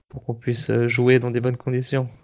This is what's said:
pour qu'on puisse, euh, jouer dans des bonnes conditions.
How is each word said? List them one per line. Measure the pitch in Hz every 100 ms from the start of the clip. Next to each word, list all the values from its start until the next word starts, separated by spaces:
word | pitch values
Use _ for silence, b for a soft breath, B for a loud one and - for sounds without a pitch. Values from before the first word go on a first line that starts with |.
| _
pour | 135
qu'on | -
puisse, | 117 - 117 -
euh, | 117 120
jouer | 120 123 127
dans | 120
des | 120
bonnes | 123 120
conditions. | 135 127 127 135 127 -